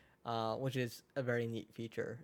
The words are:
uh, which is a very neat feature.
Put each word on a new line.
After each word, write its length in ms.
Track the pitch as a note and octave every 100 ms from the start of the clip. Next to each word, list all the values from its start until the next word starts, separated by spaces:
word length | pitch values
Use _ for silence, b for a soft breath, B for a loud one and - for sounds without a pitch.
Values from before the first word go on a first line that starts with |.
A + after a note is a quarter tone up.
| - _ -
uh, 280 | A#2 A2 A2+
which 180 | C3+ B2+
is 260 | A#2+ - - -
a 60 |
very 240 | B2 A#2+ A#2
neat 260 | A2+ -
feature. 460 | - A#2 - A2+ A#2